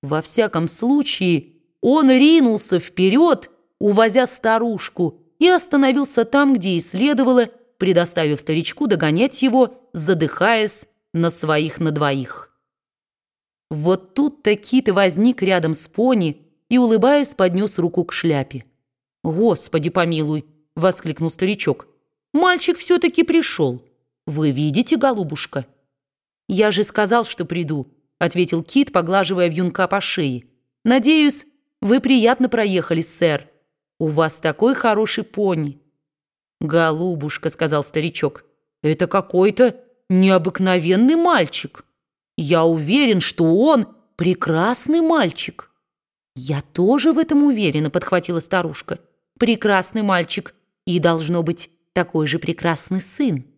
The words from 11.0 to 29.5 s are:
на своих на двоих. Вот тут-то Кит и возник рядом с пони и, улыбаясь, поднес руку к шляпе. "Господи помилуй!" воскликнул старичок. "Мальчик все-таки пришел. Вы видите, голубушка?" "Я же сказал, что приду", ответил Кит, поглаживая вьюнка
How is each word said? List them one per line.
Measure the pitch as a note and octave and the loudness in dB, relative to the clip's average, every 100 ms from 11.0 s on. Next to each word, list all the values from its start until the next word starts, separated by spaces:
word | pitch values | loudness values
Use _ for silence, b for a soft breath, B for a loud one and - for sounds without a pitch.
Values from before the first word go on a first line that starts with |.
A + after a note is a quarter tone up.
| _ | _
на | E3 E3+ | -2 -2
своих | E3 D#3 D3+ D#3 - | -2 -2 0 -2 -4
на | D#3+ | -4
двоих. | D3+ D3 C#3 B2 - - _ _ _ _ _ _ _ _ _ _ _ _ | -2 -2 -2 -6 -14 -20 _ _ _ _ _ _ _ _ _ _ _ _
Вот | D3+ D#3+ F#3 - - | -4 -2 -2 -2 -2
тут-то | D4 - - G#3 | -2 -2 -2 -2
Кит | - C4 B3+ | 0 0 2
и | |
возник | F#3+ G3 D#3+ A3+ A#3+ | 2 2 2 0 2
рядом | F#3+ F#3 D#3+ | 0 0 0
с | D#3 - | -4 -8
пони | - A#3+ A#3+ E3 C#3+ _ _ _ | -2 2 2 0 -4 _ _ _
и, | B3 | 2
улыбаясь, | B3 A3 A#3 D4 C#4 - | 4 4 4 2 0 0
поднес | F#3 F3+ G#3 - | 0 0 -2 -2
руку | E3+ E3 | -2 -2
к | - | -6
шляпе. | - E3+ D3 C3 C3 - _ _ _ _ _ | -4 -2 -2 -2 -10 -18 _ _ _ _ _
"Господи | - D#3+ A#3 B3+ - E3 D#3 | -6 0 2 0 -2 -4 -2
помилуй!" | F3+ E3+ D#3+ D3+ D3+ - _ _ - | -2 -2 -2 -2 -4 -8 _ _ -2
воскликнул | F3+ F3+ E3 D3+ E3 | 0 0 -6 -6 -6
старичок. | - F#3+ G3+ - C3 - _ _ _ _ | -2 -4 -2 -4 -4 -8 _ _ _ _
"Мальчик | C#4+ F4+ F4+ - - | 0 2 2 -2 -4
все-таки | - F4 F4 - | 0 0 2 0
пришел. | E4 E4 - - D3 B2+ _ _ _ _ - | 2 2 0 -2 -2 -4 _ _ _ _ -10
Вы | D3 D#3 | -2 -2
видите, | C3+ D3+ D3 B3 D4 | 0 0 0 0 2
голубушка?" | C4+ A3+ E3 D3 - C#3 B2+ _ _ _ _ _ _ _ _ | 2 0 -4 -8 -10 -10 -12 _ _ _ _ _ _ _ _
"Я | F#3 G#3+ | 0 2
же | F#3 | 2
сказал, | G#3 - G#3 A#3 A3 | -2 -2 0 0 -2
что | - E3+ | -8 -8
приду", | E3+ D#3+ D3+ C3+ _ _ _ | -6 -4 -6 -8 _ _ _
ответил | E3+ F3+ F3 E3 | -4 0 -2 -2
Кит, | D#3+ C4+ C#4 | 0 0 2
поглаживая | - E3+ F#3+ F3+ F#3 | 0 0 0 0 0
вьюнка | F3 | 0